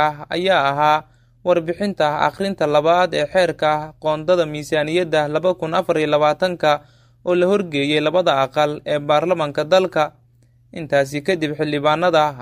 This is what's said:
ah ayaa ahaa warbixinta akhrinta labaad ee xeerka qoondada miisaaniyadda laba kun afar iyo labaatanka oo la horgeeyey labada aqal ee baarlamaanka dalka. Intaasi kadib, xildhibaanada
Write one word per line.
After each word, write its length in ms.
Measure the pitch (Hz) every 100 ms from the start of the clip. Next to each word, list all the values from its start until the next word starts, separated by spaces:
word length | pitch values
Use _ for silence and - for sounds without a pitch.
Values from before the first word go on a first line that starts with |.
| 151
ah 200 | 147 151
ayaa 320 | 170 185 175 139
ahaa 340 | 143 151 151 - _ _ _
warbixinta 640 | 180 175 160 170 202 185 151 151 151
akhrinta 400 | - 196 196 151
labaad 480 | 151 151 175 180
ee 120 | 151 147
xeerka 600 | 190 175 156 156 151 156 -
qoondada 460 | 156 156 156 180 156
miisaaniyadda 840 | 151 143 156 147 170 175 156 147
laba 260 | 156 180
kun 200 | 180 160
afar 240 | 170 180 160
iyo 80 | 151
labaatanka 640 | 147 151 147 185 175 151 147 - _ _ _
oo 100 | -
la 120 | 180 180
horgeeyey 540 | 202 180 143 143 151
labada 320 | 151 170 170 139
aqal 380 | 135 151 147 151 -
ee 120 | 147
baarlamaanka 680 | 147 151 165 175 147 143
dalka. 400 | 151 185 180 160 151 - _ _ _ _ _
Intaasi 480 | 175 151 143 139 147
kadib, 300 | 143 180 151 147
xildhibaanada 680 | 151 147 147 156 180 160 151 131